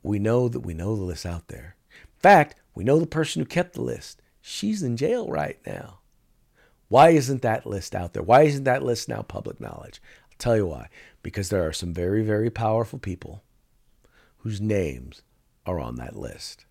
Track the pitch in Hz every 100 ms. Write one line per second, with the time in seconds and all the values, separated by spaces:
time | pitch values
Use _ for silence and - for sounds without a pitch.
0 | - 104 104 120 123 117 87 80 92 110
1 | 92 82 90 85 - - 87 - _ -
2 | - _ 180 190 147 - _ - 104 151
3 | 165 160 151 160 127 170 175 - 123 117
4 | - - _ _ - - 208 214 135 117
5 | 156 247 - - - - - 50 - 95
6 | _ _ _ _ _ _ _ _ _ 120
7 | 160 160 127 131 117 110 - 101 - 98
8 | 87 - 90 127 156 139 135 127 127 117
9 | - 117 - - - - - 50 50 -
10 | - - _ _ 123 113 92 67 53 -
11 | - _ 85 104 95 98 80 78 87 85
12 | 87 107 107 107 113 110 110 110 110 127
13 | 101 90 - 98 _ _ _ _ _ _
14 | _ _ _ _ 113 104 107 101 82 60
15 | 67 - _ _ _ _ - 87 60 62
16 | 58 - 57 - - - _